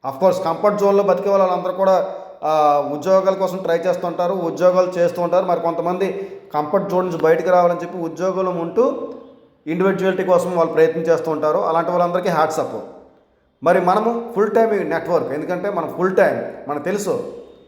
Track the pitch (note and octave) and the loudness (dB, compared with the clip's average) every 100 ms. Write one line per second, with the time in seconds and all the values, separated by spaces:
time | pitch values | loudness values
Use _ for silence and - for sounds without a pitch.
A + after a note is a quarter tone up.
0 | C3 C3+ F#3 - E3 E3 G#3 G3+ G3+ G3 | -8 2 2 2 -2 0 0 2 2 4
1 | G3 F3+ G3 G3 F#3 F3+ F3+ F#3 F#3+ F#3 | 2 0 2 2 2 0 -4 0 2 2
2 | - - - - D3+ D#3 D3+ D3 C#3 D3 | 0 -6 -14 -8 -2 2 4 4 0 -4
3 | D#3+ F#3+ F#3+ F#3 F#3 F3+ F3+ E3+ F3+ F3 | 2 2 4 0 -2 -2 -2 0 0 -2
4 | F3 E3 F3 F#3+ E3+ D#3 F3+ F3+ F3+ F3+ | -4 -4 -2 -2 -4 2 2 4 2 2
5 | E3+ F3 E3+ F3 F#3 E3+ E3 E3 E3+ F3+ | 0 0 0 2 2 0 0 -2 -4 -2
6 | F#3+ - - - - D3+ D3+ G3 - F3+ | -2 -4 -10 -14 -8 -6 0 -2 0 -2
7 | F#3 E3 D#3+ E3+ E3+ F3+ F3 E3+ E3+ F3+ | -2 0 2 2 4 4 4 2 -6 -6
8 | E3 D#3 F#3+ F#3 F#3+ F3 E3 F3+ C4 C4+ | -8 -4 -4 -2 -2 -2 -4 2 2 0
9 | - - - - _ _ D3+ F3 F#3+ F3 | -10 -14 -20 -20 _ _ -8 0 0 2
10 | F3+ F#3+ F#3 F3 F3+ F3 E3 D#3 D#3+ E3 | 0 0 2 2 2 0 0 4 2 2
11 | D#3+ D#3+ D#3+ D3+ C#3+ F3 G3+ D#3+ E3 F3+ | 0 0 0 -2 0 0 0 0 0 0
12 | E3+ F3+ F#3 E3 D#3 - B2 A2 - - | 0 0 0 2 0 0 -6 -8 -14 -18
13 | - _ _ _ _ _ D3+ F#3+ F3+ F#3+ | -20 _ _ _ _ _ 2 2 2 2
14 | A3 A#3 - F#3 G#3+ G3+ A3 G#3 D#3+ E3 | 0 -4 -6 -2 0 2 2 0 -2 -4
15 | D#3 E3+ C3+ D3 D#3 F3+ G3 F#3 D#3 - | -2 -2 -2 -6 -6 -4 -4 -4 -6 -2
16 | F#3 F#3+ F3 B2 - - - D3 E3+ G3+ | 0 4 2 2 -8 -12 -8 -6 -4 -4
17 | G3 B2+ F#2+ - - - | -2 -4 -6 -12 -20 -20